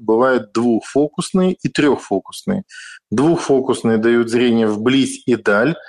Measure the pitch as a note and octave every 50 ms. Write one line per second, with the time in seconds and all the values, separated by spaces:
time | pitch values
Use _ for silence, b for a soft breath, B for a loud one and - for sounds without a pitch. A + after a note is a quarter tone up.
0 | A#2 G#2+ A2 A2+ B2+ C3 B2+ A#2+ A2+ - - A2+ A#2 B2 A#2 G#2 - - - C#3
1 | D3 D3 - - E3+ - - F#3+ F#3 F#3 F3+ - - C#3+ - - - C#3+ A#2+ -
2 | - - G2+ F#2+ - - - - - - G2 G2 - B B B B B B B
3 | B _ G#2+ A#2 C#3 E3 E3+ E3 - - C#3 C3 - - A#2 - - A#2 A2+ A2
4 | G#2+ A#2 A#2+ A#2+ A#2 A#2 A2+ A#2+ B2 B2 A2+ A2+ A2+ G#2+ G#2+ G#2 G#2+ B2+ C3 C3+
5 | C3 C3 - - - - A#2+ G#2+ - G#2+ G2+ G#2 A#2 C#3+ E3 - B